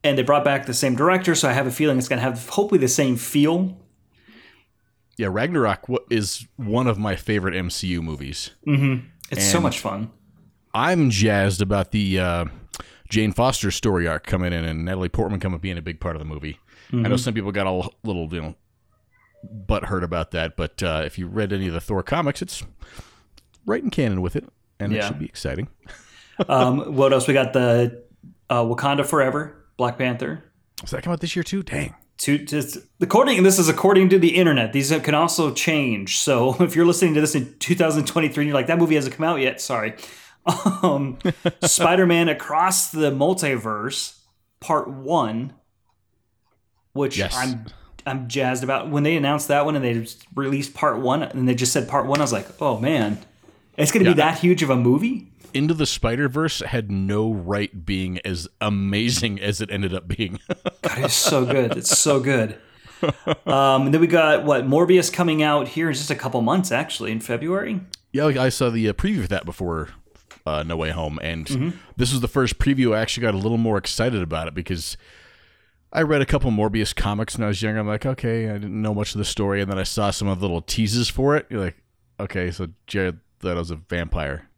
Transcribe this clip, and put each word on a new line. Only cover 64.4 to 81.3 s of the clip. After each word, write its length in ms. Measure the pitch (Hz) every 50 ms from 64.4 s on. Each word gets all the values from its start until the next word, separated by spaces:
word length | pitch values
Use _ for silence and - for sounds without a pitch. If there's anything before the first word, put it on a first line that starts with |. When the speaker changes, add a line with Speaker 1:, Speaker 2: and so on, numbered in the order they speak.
| 147
Speaker 1:
what, 240 | 147 143 123 131
Morbius 440 | 131 139 151 170 165 185 180 170 -
coming 300 | - - 175 170 156 156
out 280 | 151 151 147 147 127 117
here 180 | - 156 165
in 80 | 165 139
just 160 | 135 151 -
a 40 | 143
couple 260 | - - 131 - 123
months, 300 | 113 120 160 190 185 -
actually, 400 | 117 127 156 - - - 101 104
in 100 | 110 113
February. 580 | - - 123 117 139 165 185 196 - 226 214 185 185 - - _ _ _
Speaker 2:
Yeah, 140 | - 135 147
like, 100 | 156 135
I 120 | 131 127 131
saw 200 | - - 135 120
the, 200 | 113 113 110 104
uh, 40 | 98
preview 280 | - - 196 214 165
for 60 | 98 -
that 160 | 101 90 -
before, 440 | 85 - - 95 87 82 80 76 - - - - _ _ - _ _ - _ _
uh, 180 | 80 76 76 78
No 120 | 80 85
Way 140 | 80 80 78
Home, 260 | 80 85 80 76 76 - -
and 220 | 80 85 80 78
Speaker 1:
Mm-hmm. 220 | - 143 127 143 170 175 - - - -
Speaker 2:
this 160 | - 127 123
was 80 | 139 127
the 60 | 117
first 320 | 117 - 139 131 113 - -
preview 340 | - 139 139 131 127 117 107
I 40 | 107
actually 220 | 110 - - 123
got 120 | 120 113 101
a 40 |
little 200 | 95 98 110 117
more 200 | 113 113 113 107
excited 440 | 98 - - - - 113 127 120 101
about 260 | 90 78 80 78 82 82
it 40 | 73
because 420 | 90 85 - 92 85 - - - - - - - - - - _ _ _ _ _ _ _ _ _ _ _ _ -
I 80 | 160
read 200 | 165 147 156 143
a 40 | 135
couple 260 | - 147 143 - 127
Morbius 420 | 110 104 104 107 98 110 104 - -
comics 420 | - - 101 104 104 110 - -
when 80 | - 110
I 20 |
was 140 | 104 101 95 113
younger. 160 | 107 107 110
I'm 80 | 104
like, 180 | 104 107 104 -
"Okay, 440 | 135 131 - - 117 113 113 113 110
I 40 | 104
didn't 260 | 104 104 101 95 107
know 120 | 107 107 104
much 220 | 104 104 - -
of 20 | 104
the 60 | 104
story," 360 | - - - 104 98 98 101
and 100 | 98 95
then 80 | 98 95
I 40 | 92
saw 280 | - - 113 104 101
some 160 | - - 104
of 120 | 98 95 87
the 60 | 101
little 160 | 95 85 82
teases 480 | - - - - 113 104 107 123 117 -
for 260 | - - 131 143